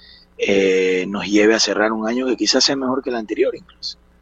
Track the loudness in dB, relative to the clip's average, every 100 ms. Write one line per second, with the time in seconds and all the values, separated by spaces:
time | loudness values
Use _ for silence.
0 | -20 -20 _ -6 0 2 2 2 2 0
1 | -2 -6 0 4 4 4 0 0 0 0
2 | -2 -2 -2 -2 0 2 0 0 -2 -4
3 | -4 -6 -6 -2 -2 -2 -16 _ -14 -14
4 | _ _